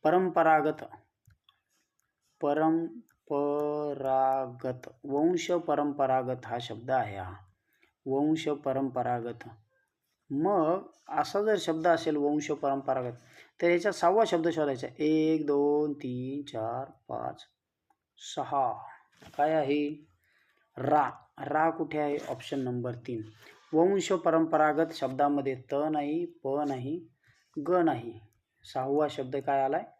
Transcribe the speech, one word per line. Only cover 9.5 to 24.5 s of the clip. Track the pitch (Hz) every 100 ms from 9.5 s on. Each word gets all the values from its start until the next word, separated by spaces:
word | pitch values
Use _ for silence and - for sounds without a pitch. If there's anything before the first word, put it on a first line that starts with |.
| 120 _ _ _ _ _ _ _
मग | 139 170 202 156 185 - _ -
असा | 151 147 196
जर | 214 208
शब्द | 160 160 170
असेल | 165 165 151
वंश | 143 151 147
परंपरागत, | 147 143 139 139 131 123 120 - - - _
तर | 175
याचा | 175 202
सहावा | 175 170 202 220
शब्द | 175 165
शोधायचा. | 160 147 127 131 -
एक, | 156 156 156 160 147
दोन, | 143 147 147 151
तीन, | 143 131 123 127 143
चार, | 143 113 110 123 139 - -
पाच, | 117 64 156 - _ _ _ _ _ _ _
सहा. | - - 123 143 123 - - - _ _ - -
काय | 151
आहे? | 160 139 147 147 151 - _ _ _ _ _ _ -
रा. | 131 151 127 - _ -
रा | 139 151 160
कुठे | 165 147 151
आहे? | 147 147
ऑप्शन | - 127 - 139
नंबर | 127 123 123 120
तीन. | 127 117 110 - - - _
वंश | 156 180 196 165
परंपरागत | 185 175 160 160